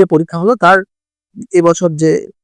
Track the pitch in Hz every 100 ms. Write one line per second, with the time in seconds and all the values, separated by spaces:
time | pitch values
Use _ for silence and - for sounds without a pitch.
0 | 185 156 170 170 190 247 175 190 190 _
1 | _ _ _ - 226 180 170 165 180 151
2 | 160 - - _